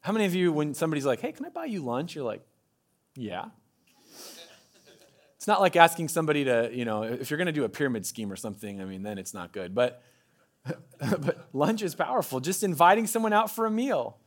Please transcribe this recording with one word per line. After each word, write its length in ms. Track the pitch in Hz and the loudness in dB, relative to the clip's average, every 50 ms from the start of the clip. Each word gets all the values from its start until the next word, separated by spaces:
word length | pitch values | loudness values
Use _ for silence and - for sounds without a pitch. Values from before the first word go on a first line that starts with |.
How 120 | - - 202 | -4 -2 0
many 120 | 220 214 | 2 2
of 100 | 196 175 | 2 2
you, 180 | 185 180 175 160 | 2 2 2 2
when 200 | 151 151 151 135 | 2 0 -2 -2
somebody's 300 | - 170 160 156 147 135 | -2 -2 0 0 0 0
like, 160 | 143 123 113 | 0 0 0
"Hey, 100 | - 269 | -2 -8
can 140 | 311 - 277 | -8 -8 -12
I 40 | 339 | -12
buy 160 | - 339 330 | -10 -10 -8
you 160 | 311 220 190 | -6 -6 -6
lunch?" 320 | 147 123 120 127 156 175 - | -4 -2 -2 -2 -4 -6 -8
You're 100 | 156 135 | -6 -6
like, 220 | 117 101 98 - _ _ _ _ _ _ _ _ _ _ _ _ _ _ | -6 -6 -8 -12 _ _ _ _ _ _ _ _ _ _ _ _ _ _
"Yeah." 300 | - 120 104 90 90 - 220 - _ _ _ _ _ _ _ _ _ _ _ - - - - - - 165 - - - _ _ _ _ _ - - _ - _ _ _ _ _ _ _ | -10 -10 -8 -8 -8 -10 -12 -16 _ _ _ _ _ _ _ _ _ _ _ -20 -20 -20 -18 -18 -20 -20 -20 -20 -20 _ _ _ _ _ -20 -20 _ -20 _ _ _ _ _ _ _
It's 100 | - - | 0 2
not 120 | 208 185 | 4 6
like 160 | 196 180 - | 6 4 8
asking 340 | 175 165 170 - - 170 151 | 10 8 8 8 2 -4 -2
somebody 340 | - 170 160 151 151 147 143 | -2 -2 0 2 2 2 4
to, 260 | 135 123 117 113 117 | 4 4 4 2 0
you 140 | 113 123 120 | -2 -4 -2
know, 160 | 117 110 107 | -2 -2 -2
if 300 | 110 113 120 120 135 - | -2 -4 -4 -6 -4 -6
you're 80 | 151 147 | -4 -2
gonna 120 | 180 180 | -2 -2
do 120 | 156 147 135 | 0 0 -2
a 60 | 110 | -2
pyramid 360 | - - 147 135 123 110 92 | -2 -2 -2 -2 0 -2 -4
scheme 260 | - - - 110 101 | -6 -8 -8 -8 -8
or 40 | 95 | -8
something, 440 | 92 - 113 101 101 - 104 101 98 | -8 -8 -10 -10 -10 -10 -10 -10 -10
I 60 | 95 | -10
mean, 160 | 95 95 95 | -10 -10 -8
then 160 | 98 107 107 98 | -8 -8 -8 -8
it's 160 | 95 - - | -10 -12 -10
not 180 | 101 87 87 | -12 -12 -10
good. 220 | - 104 92 87 95 | -10 -10 -10 -6 0
But, 300 | 113 123 127 127 - _ _ _ _ _ _ _ _ _ _ _ _ _ | 0 0 0 0 -6 _ _ _ _ _ _ _ _ _ _ _ _ _
<laughs> 360 | 127 - - - _ _ _ | -12 -12 -12 -12 _ _ _
but 500 | 139 123 185 - 147 151 - - - - | -2 -2 -2 0 0 -4 -4 -4 -8 -10
lunch 300 | - 135 180 208 226 214 | -2 0 0 0 0 -2
is 140 | 208 180 147 | -4 -6 -4
powerful. 460 | - 170 - - 247 - - - 131 | -4 -4 0 0 -2 -2 -2 -4 -4
Just 200 | 131 160 190 - | -4 -2 -4 -2
inviting 460 | - 196 175 135 170 175 196 220 226 208 | -2 -2 4 6 8 8 8 6 4 -2
someone 260 | - 226 226 220 208 | -2 -2 0 2 2
out 160 | 208 220 208 | 2 2 2
for 160 | - - 226 | -2 -2 -2
a 60 | 220 | -2
meal. 480 | 214 220 247 277 233 151 120 107 104 _ _ | 0 0 0 0 0 -2 -2 -4 -8 _ _